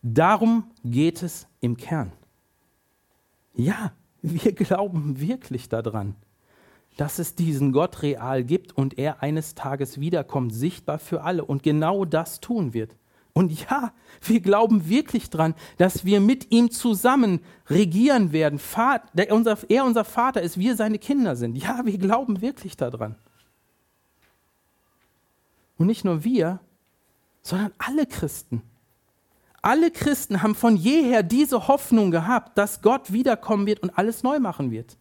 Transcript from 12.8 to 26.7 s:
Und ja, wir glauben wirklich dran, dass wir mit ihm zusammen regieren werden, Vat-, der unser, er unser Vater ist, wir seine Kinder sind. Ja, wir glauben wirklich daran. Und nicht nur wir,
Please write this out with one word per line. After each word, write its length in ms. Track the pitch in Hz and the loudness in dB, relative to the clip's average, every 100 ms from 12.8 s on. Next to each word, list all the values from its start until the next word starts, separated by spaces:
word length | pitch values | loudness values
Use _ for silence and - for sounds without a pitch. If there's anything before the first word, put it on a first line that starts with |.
| 110 - _ _ _ | -8 -12 _ _ _
Und 200 | - 185 156 - | 0 0 -2 -4
ja, 220 | 277 240 _ _ - | -4 -4 _ _ -18
wir 200 | - 220 | 0 2
glauben 480 | 185 202 226 214 160 | 4 4 6 4 4
wirklich 420 | 233 302 233 - | 0 0 -4 -4
dran, 240 | 160 160 160 - - | 0 0 0 -12 0
dass 280 | 185 - | 2 2
wir 140 | 180 202 | 2 4
mit 320 | 202 262 - | 4 2 2
ihm 220 | 233 240 | 4 4
zusammen 680 | 240 240 196 247 269 226 170 - - - | 0 -2 0 2 4 2 0 -4 -20 0
regieren 640 | 156 202 175 262 262 185 | 2 2 4 4 4 2
werden, 260 | 156 151 143 | 2 2 0
Vat-, 500 | - - 240 269 - | -2 -2 0 0 -2
der 200 | 165 208 | -2 2
unser, 260 | 214 226 208 - | 4 4 0 2
er 160 | 247 | 2
unser 200 | 262 233 | 4 2
Vater 380 | 214 - 247 254 | 0 0 0 0
ist, 160 | 170 180 | -4 -2
wir 160 | 208 | 0
seine 240 | 220 214 214 | 0 0 -2
Kinder 380 | - 285 220 120 | -2 0 2 0
sind. 180 | 117 120 | -4 -4
Ja, 260 | 185 247 | -4 -2
wir 140 | 233 196 | -2 0
glauben 420 | 196 233 254 196 | 0 0 0 -4
wirklich 360 | 226 285 190 - | -4 -6 -14 -6
daran. 380 | 127 120 107 110 _ _ _ _ _ _ _ _ _ _ _ _ _ _ _ _ _ _ _ _ _ _ _ _ _ _ | -6 -4 -8 -10 _ _ _ _ _ _ _ _ _ _ _ _ _ _ _ _ _ _ _ _ _ _ _ _ _ _
Und 100 | 175 | 0
nicht 180 | 226 | 0
nur 200 | 190 165 | -2 -2
wir, 340 | 190 247 165 185 _ | 0 0 0 -2 _